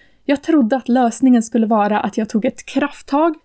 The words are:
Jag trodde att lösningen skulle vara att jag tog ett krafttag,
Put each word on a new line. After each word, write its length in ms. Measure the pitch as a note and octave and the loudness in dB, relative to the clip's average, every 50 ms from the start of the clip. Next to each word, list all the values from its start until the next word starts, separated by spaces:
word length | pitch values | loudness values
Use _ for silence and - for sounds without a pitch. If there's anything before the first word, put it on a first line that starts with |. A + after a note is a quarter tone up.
| _ _ _ _ _ | _ _ _ _ _
Jag 180 | - C#4+ C#4 - | -2 -2 -2 0
trodde 320 | - E4 D4 A#3 G#3+ C4+ | 0 2 2 2 2 0
att 140 | B3+ - - | -2 -2 0
lösningen 540 | A#3+ B3+ B3 A3+ A#3 - C4 C4 B3 A#3 A3 | 0 2 2 0 0 2 2 4 4 4 2
skulle 220 | - - A#3 A3 | 0 -2 0 0
vara 340 | G#3 A3+ G#3 G3+ G#3 G#3 G#3 | 0 0 0 0 0 -2 -2
att 180 | - G3 - | -4 -4 -4
jag 120 | C4 A3 - | -4 -4 -2
tog 160 | - G#3+ A3 | -2 -2 -2
ett 200 | C4 - - - | -2 -6 -6 -10
krafttag, 720 | - - C4+ D4 C#4+ - - - - C#4 D4 D#4+ E4+ D#4 - | -6 -4 -4 -4 -4 -6 -12 -10 -4 -2 0 0 0 -2 -4